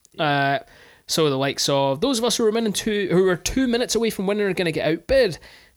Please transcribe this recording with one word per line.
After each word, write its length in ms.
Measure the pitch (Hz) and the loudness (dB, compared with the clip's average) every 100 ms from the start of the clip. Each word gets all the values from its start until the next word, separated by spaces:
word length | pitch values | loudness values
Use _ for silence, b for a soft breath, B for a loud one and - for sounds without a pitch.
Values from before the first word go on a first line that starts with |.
| _ - | _ -4
Uh, 420 | 151 143 139 139 - B B B B | -2 0 0 -2 -6 B B B B
so 220 | - 151 | 0 0
the 80 | 135 | 0
likes 320 | 139 127 - | -2 -2 0
of, 320 | 139 139 135 | 2 2 0
"Those 160 | 247 233 | -2 0
of 80 | 233 | -2
us 120 | - | 0
who 80 | 220 | 0
are 60 | |
minute 220 | 220 220 - | 0 -2 -2
two, 340 | 226 208 196 | -2 -2 0
who 160 | 175 185 | 2 2
are 80 | 175 | 0
two 320 | - 262 262 | -2 -2 0
minutes 280 | 233 233 220 | 0 0 0
away 140 | 226 | -2
from 160 | - 190 | -2 -4
winning 180 | 208 202 | 0 -2
are 60 | |
gonna 180 | 180 170 | 0 -2
get 160 | 156 156 | 0 0
outbid. 500 | 165 - 269 220 147 B B B | -2 2 2 2 -2 B B B